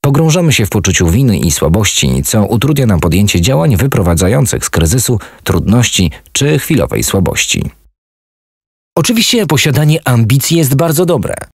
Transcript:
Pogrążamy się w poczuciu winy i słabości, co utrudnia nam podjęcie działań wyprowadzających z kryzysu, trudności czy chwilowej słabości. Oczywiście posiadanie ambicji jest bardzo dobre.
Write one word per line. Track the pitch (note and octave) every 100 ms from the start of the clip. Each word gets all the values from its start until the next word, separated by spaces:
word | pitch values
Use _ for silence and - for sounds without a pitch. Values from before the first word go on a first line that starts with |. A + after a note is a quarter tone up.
Pogrążamy | C#3+ C#3 D#3+ D#3 E3+
się | A#2+ G#2
w |
poczuciu | A2 F#2 F2 E2+
winy | F#2 C3+ F#2
i | -
słabości, | - - F2+ G#2 - C2+ B1+
co | D2 A2 G2+
utrudnia | A2+ C#3 D3 B2
nam | F2
podjęcie | E2+ E2+ G2+ F2
działań | E2+ C3 E3 F#2+
wyprowadzających | C3+ C3 F2 E2 F#2 C3+ C3 -
z | -
kryzysu, | - D#2+ B2+ A#2 A2+ - -
trudności | - F2 C2+ A#2 A#2+ - F2 - _
czy | - C#3+ D3+
chwilowej | - D3+ C#2+ -
słabości. | - G2 F2+ - - G1+ - - _ _ _ _ _ _ _ _ _ _ _ -
Oczywiście | E3 A#3 G#3+ A#3+ F3+
posiadanie | D3 D#3+ C3 D3+ D#3
ambicji | - B2 A2+ C3+ - E3
jest | C#3+
bardzo | C#3 E3+ D3 F3+
dobre. | D#3+ - - -